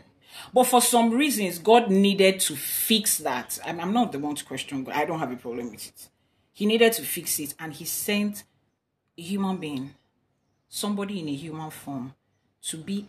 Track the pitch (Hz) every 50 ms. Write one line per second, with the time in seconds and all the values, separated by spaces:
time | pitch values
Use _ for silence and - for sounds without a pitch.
0 | - _ _ _ _ _ - - - - - 254 247 - 254 240 240 - 247 233
1 | 226 226 226 254 302 294 226 208 202 175 170 - - 208 226 240 220 202 190 196
2 | 196 202 196 190 190 190 190 190 - - 151 139 - - - - - - 220 214
3 | 208 - - - 151 143 123 120 120 - - - - 151 165 170 170 185 214 247
4 | 240 - 143 139 147 147 147 - - - 135 131 - - 143 135 131 - - -
5 | - 180 165 156 151 123 123 120 - 123 120 123 120 117 104 101 - - _ -
6 | - - _ _ _ _ _ _ _ _ _ - 202 214 226 226 233 226 226 175
7 | 135 - - 175 151 - - - 147 143 - - 160 160 143 - 165 - - -
8 | - - 208 202 208 208 202 - - _ _ _ _ _ _ _ _ _ _ _
9 | _ _ - - 170 170 202 196 196 190 190 170 156 151 143 127 135 139 - _
10 | _ _ _ _ _ _ _ _ _ _ _ _ _ _ - - - 208 208 196
11 | 202 196 208 185 160 147 143 139 170 160 156 160 160 156 - - - 143 139 127
12 | 123 135 - _ _ _ _ _ _ _ _ _ - - - 160 151 196 196 202
13 | 202